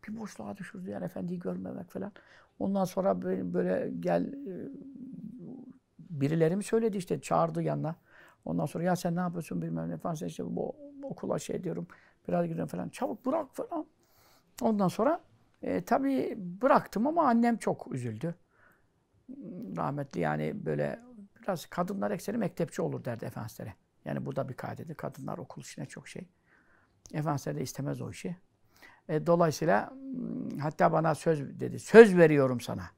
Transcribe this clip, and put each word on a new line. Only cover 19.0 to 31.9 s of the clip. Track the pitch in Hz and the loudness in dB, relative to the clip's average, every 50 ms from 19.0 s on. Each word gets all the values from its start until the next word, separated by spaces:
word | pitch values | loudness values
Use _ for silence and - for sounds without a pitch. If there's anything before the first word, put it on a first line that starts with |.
| _ _ _ _ _ _ 254 285 240 170 180 180 - 190 190 | _ _ _ _ _ _ -16 -14 -14 -14 -12 -12 -12 -10 -6
Rahmetli | 170 165 151 143 143 143 - - 180 | -4 -4 -4 -2 -4 -6 -6 -4 -2
yani | 170 151 151 151 - - - - - | 0 0 0 0 -2 -4 -4 -4 -4
böyle | 156 151 147 147 147 - - - 247 247 220 202 - _ - - | -2 -2 0 0 -2 -4 -6 -12 -20 -20 -20 -20 -20 _ -12 -4
biraz | - 190 160 - | -4 -4 -4 -4
kadınlar | - - - 180 180 208 196 202 202 | -10 -4 -4 -4 -4 -2 -4 -4 -4
ekseri | 208 180 - - 208 240 | -4 -4 -6 -6 -4 -2
mektepçi | 214 165 - - 175 143 - - - | -4 -4 -2 -2 -4 -4 -2 -4 -4
olur | - 139 127 120 | -4 -4 -6 -6
derdi | 127 120 110 - | -8 -8 -6 -8
efendilere. | - - 127 120 113 - - - 113 98 _ _ _ _ _ _ | -10 -8 -8 -10 -10 -10 -12 -12 -12 -12 _ _ _ _ _ _
Yani | - 143 139 127 | -8 -6 -6 -6
bu | 139 135 | -6 -4
da | 135 135 131 | -4 -6 -6
bir | 131 | -6
kaidedir. | - - - - - - 165 156 | -10 -8 -10 -10 -10 -12 -14 -12
Kadınlar | - - 143 135 - 135 - - - | -10 -10 -10 -10 -8 -10 -10 -8 -8
okul | - - - - - | -10 -12 -14 -16 -16
işine | - - - 143 | -16 -12 -12 -12
çok | - - - - - | -12 -12 -16 -18 -14
şey. | - - 185 - _ _ _ _ _ _ _ _ _ _ _ _ _ _ _ - - | -14 -14 -16 -16 _ _ _ _ _ _ _ _ _ _ _ _ _ _ _ -10 -6
Efendilere | 165 147 160 151 135 - 147 147 | -4 -2 -2 -2 -2 -4 -6 -6
de | 143 135 | -4 -6
istemez | 127 - - 135 143 143 127 | -8 -6 -6 -6 -6 -6 -6
o | 123 117 | -8 -10
işi. | - - - 185 175 - _ _ _ _ _ _ _ - - - - _ _ - | -10 -10 -10 -10 -10 -10 _ _ _ _ _ _ _ -20 -20 -20 -20 _ _ -2
E, | 170 151 147 | -2 -2 4
dolayısıyla, | 156 170 170 175 165 143 - 160 156 190 208 - - | 4 4 6 6 4 4 0 2 2 2 2 2 -2
m, | 262 269 269 269 262 - - 57 - - - - - - | -10 -14 -12 -10 -8 -8 -6 -6 -6 -6 -6 -6 -6 -4
hatta | 143 156 - - 190 170 160 | -6 -6 0 4 4 4 4
bana | 160 160 165 156 | 4 2 2 0
söz | 147 - 170 165 147 139 123 - - | 2 2 2 2 2 0 -8 -8 -6
dedi. | 127 123 120 120 | -6 -6 -6 -8
"Söz | - - | -8 10